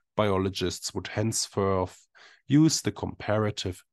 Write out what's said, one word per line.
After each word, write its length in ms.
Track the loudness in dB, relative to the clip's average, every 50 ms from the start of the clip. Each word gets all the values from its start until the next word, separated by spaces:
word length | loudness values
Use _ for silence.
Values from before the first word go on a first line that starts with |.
| _ _ _
biologists 760 | 0 2 2 2 2 0 0 -2 -2 -4 -4 -4 -6 -8 -8
would 140 | -8 -8 -8
henceforth 1000 | -6 -4 -2 -2 -2 -2 -4 -4 -4 -2 0 0 2 2 0 -2 -4 -6 -14 _ _ _ -20 -20 -20 -20 _ _
use 360 | 4 6 6 6 6 4 0
the 100 | -2 -4
comparative 920 | -4 -4 -6 -8 -8 -6 -2 0 0 2 0 0 -2 -4 -6 -6 -6 -10 -14 _